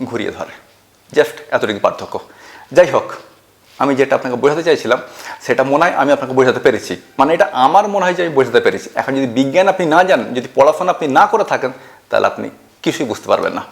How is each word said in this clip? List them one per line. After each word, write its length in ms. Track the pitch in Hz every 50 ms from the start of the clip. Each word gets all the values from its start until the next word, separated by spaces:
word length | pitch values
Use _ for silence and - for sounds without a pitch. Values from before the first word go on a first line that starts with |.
ঘুরিয়ে 280 | 131 123 120 107 101 92
ধরে, 220 | 87 - 85 - - - - _ _ _ _ _ _ _ _ _
just 180 | - 143 143 - - - - -
এতটুকু 280 | 131 120 - 107 107 101
পার্থক্য। 380 | - 92 - - 98 - - - - - - - - - - - - _
যাই 180 | 135 156 180 -
হোক, 220 | - 110 - - - - - - _ _ _ _ _ _ _ _ _ -
আমি 160 | 127 139 139
যেটা 200 | 127 135 131 135
আপনাকে 200 | 123 - 131 123
বোঝাতে 260 | 117 120 147 151 165
চাইছিলাম, 360 | 165 170 147 - - 113 123 127 - - - - - - - -
সেটা 240 | - - 120 - 131
মনে 200 | 139 139 151 165
হয় 100 | 185 -
আমি 180 | - - 143
আপনাকে 200 | 143 139 139 123
বোঝাতে 280 | 131 131 127 131 113 120
পেরেছি। 400 | - 139 113 104 - - 90 - - _ _ -
মানে, 160 | 135 151 165
এটা 160 | 175 202 -
আমার 360 | - 214 196 165 170 196 214 208
মনে 160 | 202 196 180
হয় 100 | 180 180
যে 120 | 175 175
আমি 80 | 170 147
বোঝাতে 260 | 135 127 120 107 117
পেরেছি। 300 | - 104 - - - - -
এখন 200 | - - 135 135
যদি 120 | 135 135
বিজ্ঞান 420 | 120 110 123 139 135 139 180 190 196
আপনি 180 | 185 190 180
না 180 | 151 156 175 185
জানেন, 300 | 185 175 131 107 110 123
যদি 140 | 123 120 - -
পড়াশোনা 360 | 135 135 151 156 - 180 180
আপনি 180 | 165 - 165 143
না 180 | 131 160 202
করে 180 | 208 - 214 196
থাকেন, 280 | - 143 117 135 127 123 - - - - _ _ _
তাহলে 160 | 113 107 98
আপনি 240 | 101 - - 110 113 - - _ _ _ _
কিছুই 240 | - 165 - - 151
বুঝতে 220 | 113 - - - -
পারবেন 240 | 98 101 87 -
না। 120 | - - - -